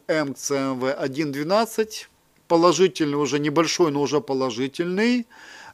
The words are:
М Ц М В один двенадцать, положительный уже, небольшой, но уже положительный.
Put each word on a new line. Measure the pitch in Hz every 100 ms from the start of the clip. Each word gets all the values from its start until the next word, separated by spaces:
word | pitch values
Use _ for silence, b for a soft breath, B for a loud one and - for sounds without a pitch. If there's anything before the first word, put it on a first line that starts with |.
| -
М | 160 143
Ц | 127 - 139
М | 135 127
В | 131
один | 143 143 131 160
двенадцать, | 139 151 202 226 - 220 - - _ _ _ -
положительный | 170 170 156 185 - 156 143
уже, | 147 143
небольшой, | 147 147 160 - 170
но | 143
уже | 139 147
положительный. | - 135 131 110 135 - 175 185 226 247 233 B B B B